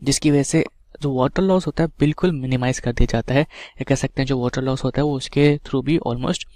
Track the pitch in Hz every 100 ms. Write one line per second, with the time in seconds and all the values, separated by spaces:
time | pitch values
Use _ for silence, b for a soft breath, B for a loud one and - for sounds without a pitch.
0 | 135 139 156 143 135 160 - - _ -
1 | 147 127 135 - 190 185 165 - 165 -
2 | 147 151 185 151 127 127 123 131 - 120
3 | 123 117 - 131 156 - - - 127 135
4 | 131 - 135 135 123 135 131 131 131 127
5 | 147 139 - - 147 147 - 135 131 160
6 | - 123 135 180 -